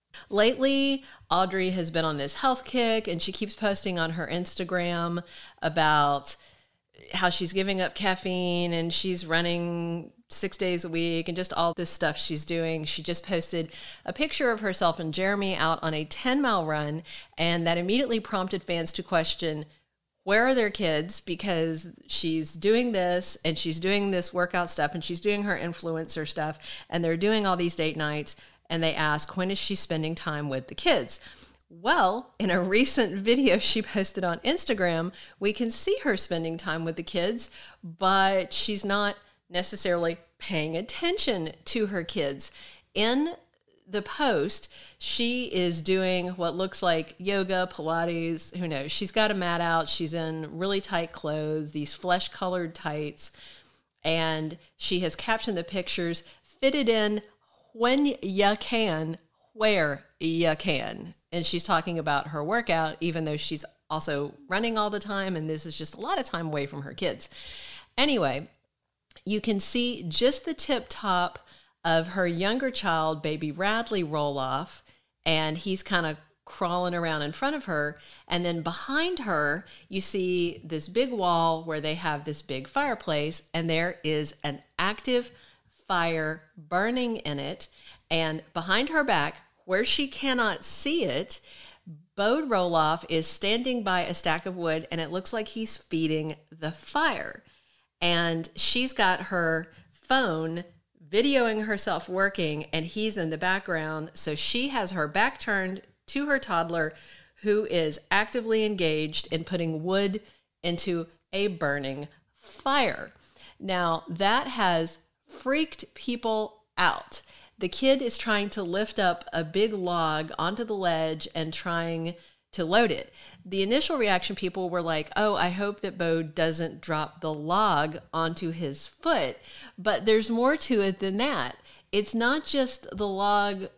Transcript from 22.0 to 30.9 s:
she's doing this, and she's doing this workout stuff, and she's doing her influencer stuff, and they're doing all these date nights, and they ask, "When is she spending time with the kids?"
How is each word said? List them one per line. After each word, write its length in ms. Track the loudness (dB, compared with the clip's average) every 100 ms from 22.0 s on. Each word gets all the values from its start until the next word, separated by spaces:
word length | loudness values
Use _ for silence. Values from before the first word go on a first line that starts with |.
| -4
she's 460 | -2 0 0 -2
doing 400 | 0 4 4 4
this, 440 | 2 2 2 0 -2 -2
and 100 | 0
she's 240 | -2 -2
doing 300 | 2 2 2
this 240 | 0 0
workout 380 | 0 0 0 -2
stuff, 240 | 0 0 -2
and 80 |
she's 180 | -6 -2
doing 220 | 0 0
her 120 | 0 -2
influencer 720 | -2 -6 -4 -4 -4 -4 -4
stuff, 300 | -2 -4 -6 -12 -14 -4
and 140 | 0
they're 120 | 2 2
doing 300 | 2 4 4
all 100 | 2
these 200 | 0 0
date 200 | -2 0
nights, 400 | -2 -2 -6 -10 -16 _ _
and 140 | 0
they 140 | 0 2
ask, 420 | 2 2 0 -2
"When 140 | -2
is 80 | -2
she 160 | -2 -2
spending 400 | -2 -2 -2 -4
time 340 | -4 -4 -2
with 180 | -4 -6
the 60 |
kids?" 460 | -2 2